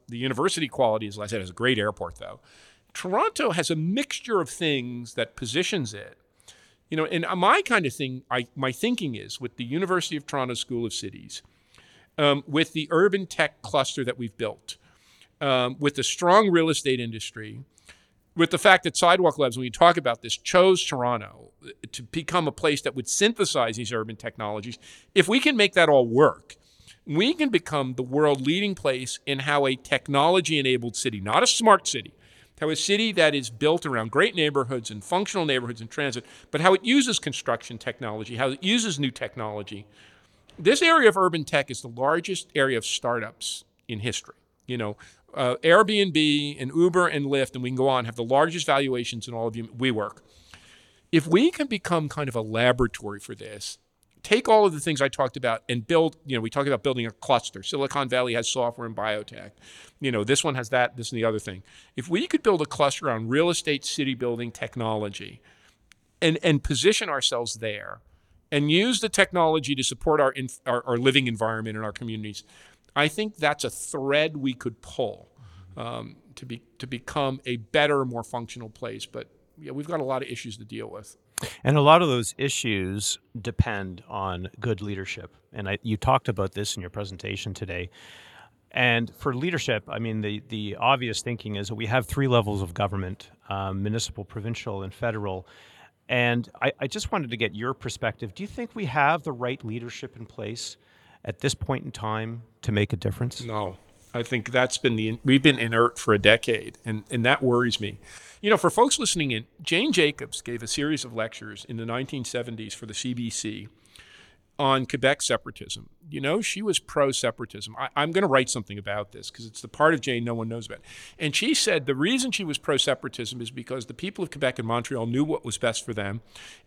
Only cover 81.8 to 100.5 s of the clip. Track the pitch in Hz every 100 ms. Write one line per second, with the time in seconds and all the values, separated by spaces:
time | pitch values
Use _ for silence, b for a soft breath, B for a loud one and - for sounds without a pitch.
81.8 | 143 170 165 123 110 - 139 - 120 98
82.8 | 92 101 - - _ 117 117 - 120 101
83.8 | 95 87 - 107 95 90 92 - 117 104
84.8 | 104 98 95 - 107 _ _ - 95 104
85.8 | 117 107 131 131 - 104 95 101 104 -
86.8 | 87 107 101 95 104 101 107 92 92 87
87.8 | 92 B B B B B B _ _ -
88.8 | 123 117 117 - 147 123 175 160 - 107
89.8 | - 110 117 110 104 104 - 110 104 101
90.8 | 117 135 120 101 120 117 110 101 101 107
91.8 | 110 127 113 139 135 120 104 98 92 87
92.8 | 101 98 92 - - _ - 98 98 98
93.8 | 104 113 - - 98 113 107 113 120 98
94.8 | 95 - 117 110 101 92 - B B B
95.8 | B _ - 123 120 120 113 - 135 -
96.8 | 139 214 - 196 127 117 110 104 120 -
97.8 | 120 - 113 - 107 123 202 - 233 226
98.8 | 165 147 143 170 156 120 123 135 113 117
99.8 | 117 - 131 113 110 - 107